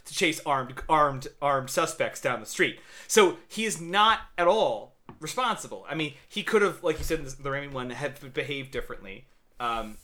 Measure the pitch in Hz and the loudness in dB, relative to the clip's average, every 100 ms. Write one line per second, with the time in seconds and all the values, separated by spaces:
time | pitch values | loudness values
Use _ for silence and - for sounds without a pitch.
0 | - - 175 - 156 135 127 131 - 156 | -10 0 0 0 0 0 0 -8 2 6
1 | 147 135 139 - 143 135 131 - 160 - | 6 2 -8 -2 2 2 2 0 0 0
2 | 113 - 135 113 107 - 143 - - - | -2 0 -2 -2 -6 0 0 0 -16 -20
3 | - 214 185 - - 208 220 160 170 196 | 2 6 6 4 -10 -4 -2 -2 -2 4
4 | 214 214 - - 175 220 156 107 120 _ | 4 4 -2 0 4 4 4 0 -8 _
5 | - - 151 247 247 196 131 98 92 151 | -20 -12 -8 -2 0 -2 -6 -14 -8 -4
6 | 151 135 - 208 - 214 196 156 170 156 | -4 -6 -10 -6 2 4 4 2 -2 0
7 | - 160 135 135 139 139 143 131 123 123 | 0 -2 -4 -8 -4 -4 -4 -6 -6 -6
8 | 143 127 135 - 135 139 131 127 - 113 | -6 -8 -10 -6 -4 -6 -6 -6 -6 -10
9 | 98 107 - _ _ - 120 113 110 107 | -12 -16 -18 _ _ -6 -4 -2 -6 -10